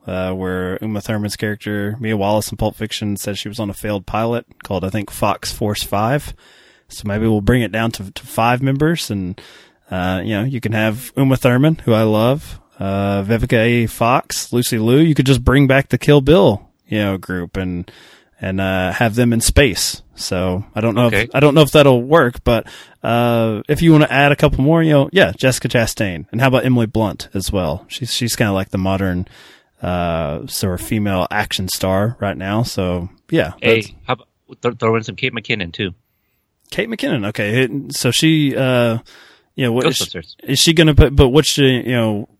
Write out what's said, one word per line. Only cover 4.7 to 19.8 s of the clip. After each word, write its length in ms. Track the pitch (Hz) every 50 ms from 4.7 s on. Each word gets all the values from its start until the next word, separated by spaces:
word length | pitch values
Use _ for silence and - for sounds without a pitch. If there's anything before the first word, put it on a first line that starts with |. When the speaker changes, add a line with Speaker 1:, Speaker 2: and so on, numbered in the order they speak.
| 101 90 90
Speaker 1:
I 40 | 95
think, 220 | 104 107 101 -
Fox 400 | - - - 101 - - - -
Force 320 | - - 113 104 104 - -
Five. 500 | - 101 101 107 117 143 147 - - - _ _ - _ _ _ _ _ _ _
So 160 | _ - - -
maybe 200 | 104 101 107 113
we'll 140 | 113 107 104
bring 200 | 101 113 123 127
it 100 | 113 95
down 200 | 95 110 113 113
to, 200 | - - 98 95
to 140 | - - -
five 360 | - - 113 113 120 123 123
members, 500 | 135 135 135 139 151 160 170 - - -
and, 280 | 107 98 92 87 98 - - - - - - _ _ _ _ -
uh, 300 | 95 90 90 92 92 92 95
you 100 | 107 107
know, 100 | 98 117
you 160 | 135 139 113
can 120 | - 104
have 400 | 110 107 110 110 107 127 - - -
Uma 220 | 131 139 135 131
Thurman, 380 | - - 127 123 127 143 160 165 - -
who 100 | 123 113
I 100 | 110 110
love, 560 | 107 107 107 113 123 139 156 - - - - _ _ _ -
uh, 420 | 95 98 98 98 98 101 101 98 98
Vivica 340 | 101 117 110 120 120 127
A. 280 | 113 110 120 120 120 113
Fox, 640 | 107 - - 117 117 131 165 - - - - - -
Lucy 280 | 120 120 120 - 127 110
Liu. 180 | 110 117 127
You 160 | 147 170 165 143
could 140 | 147 131
just 160 | 135 135 120 120
bring 240 | 123 127 143 143
back 220 | 127 131 139 - -
the 100 | 127 -
Kill 220 | - 151 147 147
Bill, 460 | 131 143 165 196 190 131 101 - - _ _ _ _
you 100 | - 107
know, 200 | 107 104 98 98
group 380 | 90 90 - 92 90 87 85 -
and, 340 | 98 92 90 87 87 87 - - - - - - _ _ _ _ -
and, 180 | 104 95 95 95
uh, 340 | 95 95 95 92 92 90 87
have 200 | - 120 113 104
them 160 | 123 120 120 117
in 80 | 117
space. 600 | - - - - 147 113 82 -